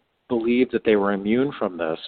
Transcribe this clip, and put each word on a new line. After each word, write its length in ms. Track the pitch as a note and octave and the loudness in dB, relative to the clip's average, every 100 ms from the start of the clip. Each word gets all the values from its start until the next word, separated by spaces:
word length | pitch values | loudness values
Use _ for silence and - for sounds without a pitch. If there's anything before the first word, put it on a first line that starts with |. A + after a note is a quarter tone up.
| _ _ - | _ _ -4
believe 420 | A#2+ A#2 A#2+ B2 | -2 2 2 2
that 140 | A2+ A#2 | 0 2
they 100 | G#2+ | 2
were 160 | G2 | 2
immune 400 | G2+ G2+ A#2+ C#3+ - | 0 0 0 0 -2
from 180 | G#2+ E2+ | -6 -4
this 220 | D#2+ D#2+ | -6 -6